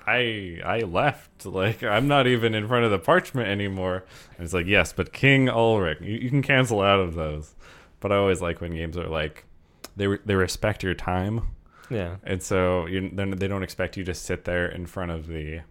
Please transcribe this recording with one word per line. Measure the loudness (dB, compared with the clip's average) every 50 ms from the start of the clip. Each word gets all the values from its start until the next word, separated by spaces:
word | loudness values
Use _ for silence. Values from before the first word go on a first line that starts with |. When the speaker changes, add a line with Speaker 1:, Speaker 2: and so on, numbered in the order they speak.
| -4
Speaker 1:
"I, | -2 0 0 0 -2 -4 -6 -8 -10 -10 -8 -4
I | -2 -2 -2
left. | -2 -2 0 0 0 0 0 -4 -12 -20 _ -16 -12
Like, | -6 -2 0 0 0 0 -2
I'm | -2 0 2 2 4 4
not | 4 4 4
even | 4 4 4 2 2 0
in | 0 -2
front | 0 2 2 4
of | 4
the | 2 2
parchment | 4 4 4 4 2 0 -4 -4 -2 0
anymore." | 0 -2 -2 -2 -2 -2 -2 -2 -2 -4 -6 -12 -20 -20 -20 -20 -14 -12
And | -8
it's | -2 -2
like, | 0 2
"Yes, | 4 4 4 4 4 0
but | -4 -4 -4
King | -2 2 4 6 6 6 4 4
Ulrich." | 4 4 4 4 4 4 2 0 -2 -4
You, | -6 -8 -6
you | -6 -4 0
can | 0 0
cancel | 2 4 4 4 4 4 2 4
out | 4 6 6 4
of | 4 0 -2
those. | -4 -4 -4 -4 -6 -8 -12 -18 -20 -20 -20 -20 -20 -20 -20 _ -8
But | -2 0
I | 2
always | 2 4 2 2 0
like | -2 -4 -4 -4
when | -6 -8 -6
games | -6 -6 -6 -6 -6
are | -6 -4
like, | -4 -2 -4 -4 -6 -12 -20 -20 -20 -20 _ _ _ _ -20 -12 -6
they | -2 0 0
re-, | 0 0 0
they | 2 2
respect | 2 2 2 0 -2 0 -2 0 0
your | -2 -4
time. | -2 -2 -2 -2 0 0 0 0 -2 -2 -4 -4 -6 -8 -18 -20 _ -20 -12 -8
Speaker 2:
Yeah. | -6 -6 -6 -6 -8 -10
Speaker 1:
And | -6 -6 -6 -4
so | -2 0 0 2 2 2 2 0 -2
you, | -2 -4 -4 -4 -4
then | -4 -4 -4 -4
they | -2 -2 -2 -2
don't | -2 -4
expect | -6 -6 -4 -4 -6 -4 -4
you | -6 -6
to | -6
sit | -6 -8 -6 -6 -6 -4 -4
there | -2 -2 -2 -2
in | -2 -4 -8 -10
front | -10 -8 -8 -6 -6
of | -6 -8 -8
the | -8 -8 -8 -8 -8 -10 -12 -14 -16